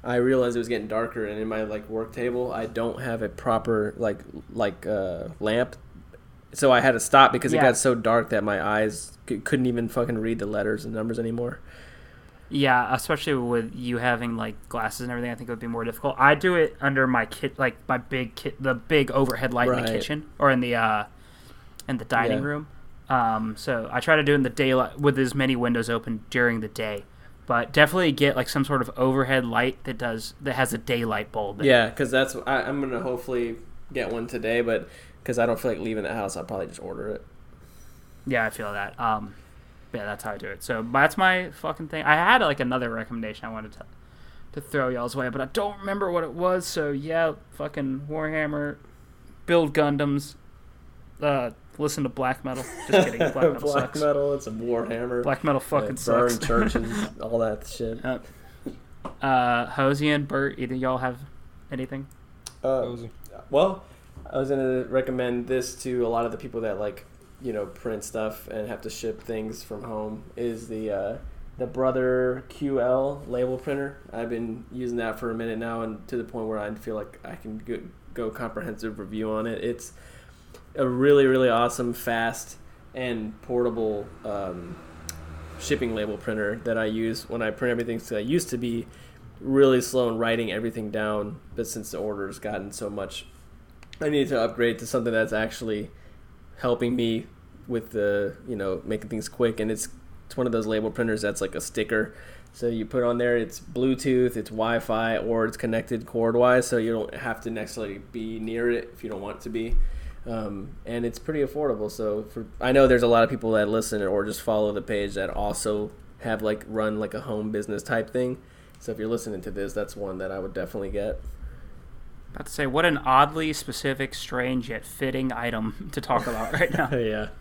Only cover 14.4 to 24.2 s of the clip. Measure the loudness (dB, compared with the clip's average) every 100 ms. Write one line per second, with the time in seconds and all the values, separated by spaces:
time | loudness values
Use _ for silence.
14.4 | -6 -8 -8 -4 -4 -4 -6 -4 -4 -6
15.4 | -8 -8 -4 -4 -4 -2 -4 6 6 8
16.4 | 6 4 2 2 0 4 4 4 0 -4
17.4 | -6 0 -2 -2 -2 -2 0 -4 -4 -6
18.4 | -8 -2 0 0 2 4 6 4 4 2
19.4 | 0 4 4 4 2 0 -2 -4 -6 2
20.4 | 4 6 4 2 4 2 -2 -12 -20 -20
21.4 | -20 -20 -20 -14 -6 -6 2 2 4 2
22.4 | 0 -4 -8 -16 -16 -18 0 2 4 2
23.4 | -2 -4 -2 -2 0 -2 4 4